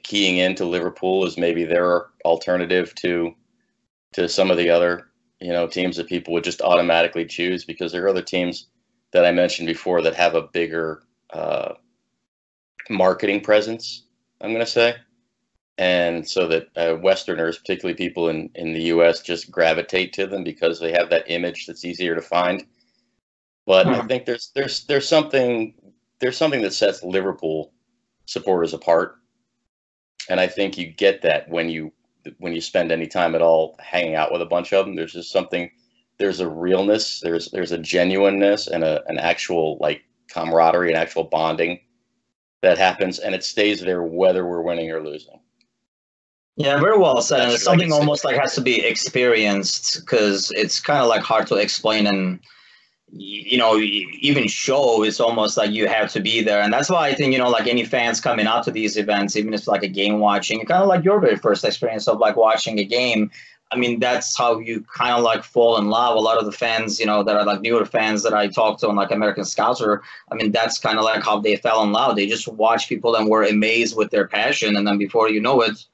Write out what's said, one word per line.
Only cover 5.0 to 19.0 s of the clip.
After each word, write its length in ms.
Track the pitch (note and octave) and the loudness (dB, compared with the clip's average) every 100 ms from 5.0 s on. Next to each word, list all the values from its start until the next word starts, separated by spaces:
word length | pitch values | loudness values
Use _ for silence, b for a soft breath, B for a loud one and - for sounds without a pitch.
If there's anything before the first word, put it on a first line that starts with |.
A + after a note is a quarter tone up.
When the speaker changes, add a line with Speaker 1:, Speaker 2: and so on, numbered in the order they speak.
| - _ _ _ | -8 _ _ _
Speaker 1:
you 100 | F2+ | -6
know, 160 | F2 E2+ | -2 -2
teams 300 | F#2 F2+ E2+ | -2 -4 -4
that 100 | E2+ | -6
people 260 | F2+ E2 | -6 -4
would 120 | E2+ E2+ | -4 -4
just 160 | - | -2
automatically 640 | F2+ F2 F2 E2+ E2+ E2+ E2 | 2 4 4 2 0 -2 -8
choose, 400 | - F2 F2+ - | -6 -4 -4 -8
because 260 | D#2+ F2 | -10 -8
there 140 | F2 G2 | -4 -2
are 40 | |
other 120 | F#2 | -2
teams 460 | E2+ F#2+ F2 E2+ - _ _ _ _ | -4 -4 -4 -6 -14 _ _ _ _
that 140 | F2+ F2 | 2 4
I 60 | |
mentioned 360 | F2 F2+ - E2 | 4 2 0 -6
before 340 | E2 F#2 F2 | -4 -2 0
that 140 | D#2+ E2 | 0 2
have 180 | F2 | 2
a 100 | E2 | 0
bigger, 600 | D2+ E2+ E2 E2 D#2+ D#2 _ _ _ | -2 -4 -4 -4 -6 -8 _ _ _
uh, 420 | D#2+ D#2 C#2+ - - _ _ _ _ _ _ _ _ _ - - | -10 -6 -4 -6 -12 _ _ _ _ _ _ _ _ _ -20 -8
marketing 520 | G2+ F#2 F#2 G#2 G2+ | 0 2 2 0 -2
presence, 640 | G2+ G#2+ G#2+ A#2 - - _ _ _ _ | 2 2 2 -6 -10 -16 _ _ _ _
I'm 140 | G2+ | -8
gonna 120 | A2+ A#2 | -4 -2
say. 300 | A#2+ A#2 A#2 _ _ _ _ _ _ _ - | 2 2 0 _ _ _ _ _ _ _ -4
And 500 | F#2 F2+ E2+ E2+ D#2 | 0 2 0 -2 -4
so 200 | - E2+ | -2 0
that, 200 | D#2+ - - | 0 -2 -4
uh, 220 | E2 E2 | -2 0
Westerners, 560 | F#2 F#2 - E2 E2 E2 | 2 0 -2 -4 -4 -4
particularly 380 | - F#2 F2+ E2 | -6 -6 -6 -6
people 340 | F2 F2 E2+ | -6 -2 -2
in, 200 | D#2+ D#2+ F2 | -2 -8 -10
in 180 | E2 | -8
the 100 | D#2+ | -4
U 200 | E2 E2 | 0 4